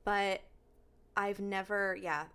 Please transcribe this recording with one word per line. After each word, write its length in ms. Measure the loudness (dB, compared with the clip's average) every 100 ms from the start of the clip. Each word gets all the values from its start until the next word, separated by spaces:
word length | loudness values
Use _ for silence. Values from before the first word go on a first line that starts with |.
But 400 | 0 2 2 0 -4 -20 -20 -20 -20 -20 -6 -2
I've 220 | -2 -2
never, 560 | -2 -2 0 0 2
yeah, 320 | 0 -2 -2 -4